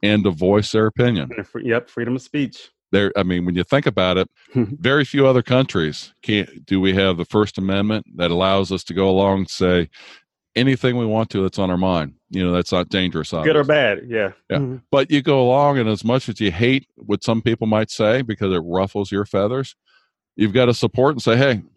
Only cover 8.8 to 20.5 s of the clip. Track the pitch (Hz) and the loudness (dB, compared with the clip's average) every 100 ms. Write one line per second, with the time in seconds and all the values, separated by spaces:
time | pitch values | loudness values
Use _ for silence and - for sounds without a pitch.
8.8 | - 87 95 95 98 95 90 - 90 90 | -6 -2 2 2 2 0 -2 -2 2 2
9.8 | 82 - - - _ _ _ 117 131 127 | 0 -8 -20 -20 _ _ _ -2 0 0
10.8 | 127 123 113 110 110 98 95 - 95 90 | 0 0 -2 -2 -2 -2 -2 -2 -2 0
11.8 | 92 87 73 - - 95 90 87 87 90 | 2 0 -2 -10 -10 -4 0 0 0 -2
12.8 | 87 98 90 80 76 82 143 151 143 151 | -2 -2 -2 -4 -6 -2 0 2 2 2
13.8 | 123 98 123 113 98 - - - 135 127 | 2 -2 -4 -4 -4 -6 -6 -4 -4 -8
14.8 | - 139 139 143 131 139 123 131 143 139 | -2 0 2 0 2 2 4 4 2 2
15.8 | 110 104 110 131 - 98 104 82 117 135 | 0 -2 0 -2 -2 -2 -2 2 2 0
16.8 | - - 104 101 - 113 113 113 110 110 | -2 -12 -4 -2 0 0 0 -2 0 0
17.8 | 107 - 107 123 120 104 98 90 85 90 | 0 0 2 2 -2 -4 -2 -2 -2 -2
18.8 | 95 104 98 101 101 98 104 127 131 - | -2 -4 -4 -4 -2 -2 -2 -2 -8 -12
19.8 | _ _ _ _ _ - 104 | _ _ _ _ _ -2 0